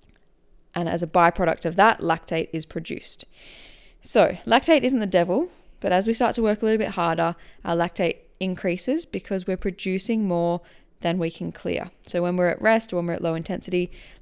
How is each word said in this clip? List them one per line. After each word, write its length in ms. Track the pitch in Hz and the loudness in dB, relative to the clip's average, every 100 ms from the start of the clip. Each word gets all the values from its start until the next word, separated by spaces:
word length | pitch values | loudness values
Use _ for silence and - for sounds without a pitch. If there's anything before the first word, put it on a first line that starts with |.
| _ _ _ _ _ - _ | _ _ _ _ _ -20 _
and 140 | 175 170 | -6 -4
as 140 | 165 | -2
a 40 | 170 | 0
byproduct 580 | 185 170 175 170 165 | 4 4 4 0 0
of 120 | 165 175 | -2 4
that, 240 | 220 214 | 4 4
lactate 480 | 165 165 - 165 165 | -2 -2 -2 -6 -4
is 140 | 160 - | -6 -8
produced. 580 | 170 160 - - - - - - - - - - - | -10 -10 -10 -10 -12 -12 -20 -20 -20 -20 -20 -20 -12
So 380 | - 233 175 180 - | 0 4 4 2 2
lactate 360 | 233 - 302 | 2 6 4
isn't 160 | 247 262 | 4 0
the 80 | 202 | 2
devil, 440 | 180 175 202 349 - - - | 2 2 0 -2 -8 -20 -8
but 120 | - | 0
as 140 | 185 220 | 2 2
we 60 | |
start 220 | 226 240 | 0 0
to 80 | - | 2
work 180 | 220 214 | 0 2
a 40 | |
little 140 | 220 220 | 0 0
bit 160 | - | -2
harder, 420 | 185 170 165 165 175 - - | 0 0 2 0 -2 -12 -12
our 120 | - 170 | -2 0
lactate 400 | 175 - 170 - - _ | 0 0 -2 -2 -12 _
increases 680 | 185 180 190 180 - 311 330 | -6 -2 -2 -2 -2 -2 -2
because 400 | 185 - 190 180 | -8 -4 -4 -2
we're 100 | 185 | -4
producing 680 | 196 180 190 190 - 226 202 | -4 -4 -4 -2 0 0 0
more 340 | 175 170 175 - - - _ | 0 0 -2 -6 -20 -20 _
than 180 | 170 180 | -4 -2
we 120 | 165 | -4
can 220 | - 170 | -4 -10
clear. 400 | - - - 180 - | -8 -6 -6 -6 -14
So 160 | - 175 | -6 -2
when 160 | 175 180 | 0 2
we're 120 | 175 | 0
at 120 | - | 2
rest, 320 | 220 226 - | 2 2 0
when 140 | 180 170 | -4 -2
we're 80 | |
at 80 | 165 | -2
low 120 | 170 | -2
intensity, 580 | 165 165 185 - 180 175 - - - | -4 -6 -8 -2 -2 -4 -8 -20 -4